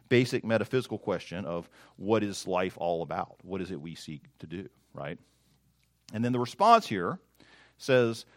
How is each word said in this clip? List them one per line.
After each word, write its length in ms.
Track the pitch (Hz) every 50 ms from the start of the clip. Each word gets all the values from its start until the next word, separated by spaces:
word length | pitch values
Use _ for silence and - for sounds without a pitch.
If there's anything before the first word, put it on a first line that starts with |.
| _ -
basic 340 | 127 120 123 123 - 120 -
metaphysical 540 | 110 113 107 101 - - 127 120 - 113
question 480 | 101 - 107 95 82 - - 85 87 98
of 240 | 80 85 87 85 - _ - - - _
what 260 | - 95 98 113 110 104
is 240 | 101 95 - -
life 260 | 101 92 90 92 92 -
all 260 | - 85 87 87 82 82
about? 340 | 73 82 92 92 - - - -
What 180 | 90 92 95
is 80 | 90 85
it 100 | 95 73
we 140 | 73 85 78
seek 300 | - - - 78 71 - - _ -
to 80 | -
do, 200 | 78 85 82 76 - _ _ _ _ -
right? 260 | - 69 71 85 - _ _ _ _ _ _ _ _ _ _ _ _ _ _ _ _ _ - -
And 120 | 107 117
then 60 | 120
the 80 | 123 120
response 480 | 123 120 - - 196 226 233 220 -
here 320 | - 113 92 87 98 160 - _ _ _ _ - - - - - _ _
says, 480 | - - - 131 127 120 117 113 - - _ _